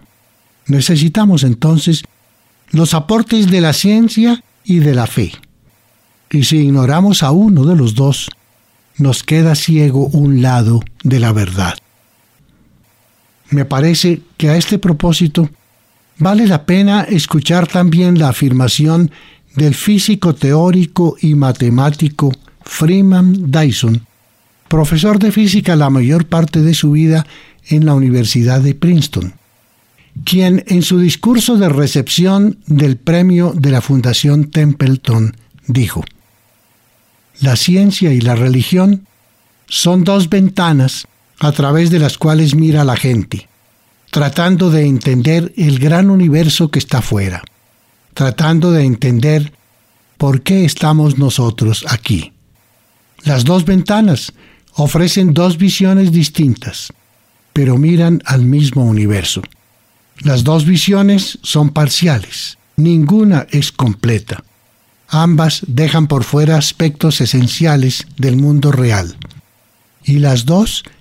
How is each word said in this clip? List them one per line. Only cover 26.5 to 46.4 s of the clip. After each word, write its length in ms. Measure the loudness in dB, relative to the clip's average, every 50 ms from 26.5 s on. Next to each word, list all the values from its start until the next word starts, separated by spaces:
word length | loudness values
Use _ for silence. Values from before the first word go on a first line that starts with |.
| 0 0 2
de 100 | 2 2
su 160 | 0 0 0 2
vida 340 | 2 2 2 2 0 -2 -4 -10 -20 -20 -20 _ _ _
en 180 | -2 0 2 2
la 80 | 2 2
Universidad 640 | 2 2 2 0 0 0 0 0 0 0 0 0 0
de 140 | 0 0 0
Princeton, 640 | 0 0 2 2 2 0 -2 -4 -6 -8 -8 -12 _ _ _ _ _ _ _ _ _ _ _ _ _ _ _ -16 -12 -6
quien 380 | -2 0 0 2 2 0 0 0
en 160 | 0 0 0
su 160 | 0 0 0
discurso 600 | 2 2 0 0 -2 0 0 0 2 0 0 0
de 120 | 2 2 2
recepción 880 | 2 0 0 0 0 -2 -4 -2 -2 0 0 2 2 2 0 0 -2 -4 -4
del 320 | -2 0 2 2 0 0
premio 560 | -2 -2 -2 0 2 2 2 2 2 0 0 0
de 140 | 0 0 0
la 120 | 0 0
Fundación 680 | 0 0 -2 0 0 0 -2 0 0 0 2 2 0 -2
Templeton 880 | -2 0 0 0 0 0 0 0 0 0 0 -2 0 0 0 -2 -4 -8 _ _ _ -18 -8
dijo: 360 | -4 -2 -2 -2 -2 -4 -8 -12 -12 -16 _ _ _ _ _ _ _ _ _ _ _ _ _ _ _ _ _ _ _ _ _ _ _ _ -4
"La 160 | -2 -2 -2
ciencia 580 | 0 0 0 2 2 2 2 2 0 0 0 2
y 80 | 2
la 120 | 0 0 0
religión 720 | 0 0 0 0 0 0 0 0 2 2 2 2 0 -2 _ _ _ _ _ _ _ _ _ _ _ _
son 360 | -10 -8 -4 -2 0 0 0 0
dos 240 | 0 0 0 0
ventanas 800 | 0 0 0 0 0 0 -2 -2 0 0 0 0 -2 -4 -8 -16 -20 _ _ _ _ _
a 140 | -4 -4 -4
través 400 | -2 -2 -2 0 0 0 0 0
de 80 | 0 0
las 180 | 0 -2 -2
cuales 380 | -2 -2 0 2 2 0 2 2
mira 280 | 2 2 2 2 2 0
la 120 | 0 -2
gente, 520 | -2 -2 -2 -2 -2 -4 -6 -10 -14 -14 _ _ _ _ _ _ _ _ _ _ _ _ -8
tratando 640 | -4 -2 -2 -2 -2 -2 0 0 0 0 2 2
de 160 | 2 2 2
entender 640 | 0 0 0 -2 -2 -2 0 0 0 0 0 -2 -4 -4
el 220 | -2 0 0 0
gran 320 | 0 0 0 2 2 2 2
universo 640 | 2 2 2 2 2 2